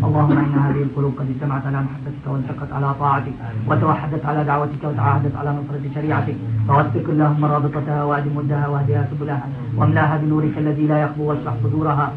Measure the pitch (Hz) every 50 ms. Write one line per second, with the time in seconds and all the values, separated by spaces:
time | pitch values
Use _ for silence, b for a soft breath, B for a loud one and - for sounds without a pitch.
0 | 113 151 151 151 147 147 135 151 143 139 143 139 - - 139 139 139 131 - 139
1 | 139 135 123 - 139 131 131 131 147 143 135 135 123 139 139 135 135 135 - -
2 | - 143 143 - - 139 135 135 127 127 139 - - - - 139 143 139 139 -
3 | 143 143 139 131 120 135 123 - - 113 - - - 107 147 - 165 160 143 -
4 | - 147 156 143 - 147 147 151 147 143 143 147 147 147 143 - - 151 139 -
5 | 147 147 139 - 147 143 139 143 147 147 147 147 143 - 147 143 139 139 - 151
6 | 147 151 - - - 147 139 - - - - - - - 135 147 151 - - 165
7 | - 165 151 151 151 151 151 147 147 147 151 147 139 147 147 151 139 151 147 147
8 | 147 147 147 143 143 147 147 147 139 135 143 143 143 143 143 143 139 143 147 147
9 | 143 - 151 147 147 147 143 135 - - - - 123 113 113 117 147 151 160 160
10 | 151 147 156 151 151 151 151 151 151 151 - 156 151 151 143 147 151 151 151 151
11 | 151 143 - 151 147 147 147 147 147 - 117 113 - 143 147 156 156 143 139 139
12 | 147 - -